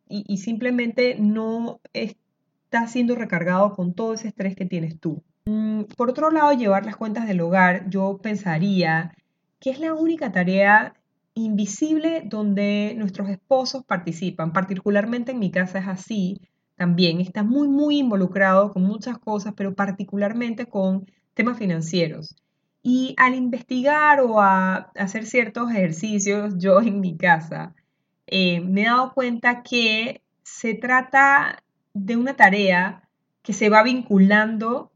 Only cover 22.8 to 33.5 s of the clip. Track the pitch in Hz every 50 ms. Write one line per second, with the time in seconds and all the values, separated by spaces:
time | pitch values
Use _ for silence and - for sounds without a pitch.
22.8 | _ 247 247 254 262 262 262 - 254 254 254 262 254 247 233 233 - - 254 254
23.8 | 247 285 294 302 302 302 294 277 262 233 220 214 202 196 190 190 190 190 190 185
24.8 | - - _ - 202 190 - 220 220 220 - 247 233 220 - 240 240 240 233 202
25.8 | 185 160 160 160 - 214 208 202 190 202 202 208 208 208 196 180 180 196 185 196
26.8 | 233 226 196 202 190 180 160 160 - 180 170 160 160 - - 156 160 175 - _
27.8 | _ _ _ _ _ _ _ _ _ - - 190 185 180 175 170 170 185 190 202
28.8 | 214 233 240 254 262 262 - 277 247 247 240 233 - 240 247 240 240 - 254 240
29.8 | 233 220 214 220 226 254 - - _ _ _ _ _ - - - - 233 214 -
30.8 | - 247 254 254 254 262 - 269 277 277 277 285 - - - - _ _ _ _
31.8 | _ _ _ 202 196 196 233 233 240 269 269 269 220 190 190 208 202 190 180 175
32.8 | 185 202 185 - _ _ _ _ _ _ _ _ _ -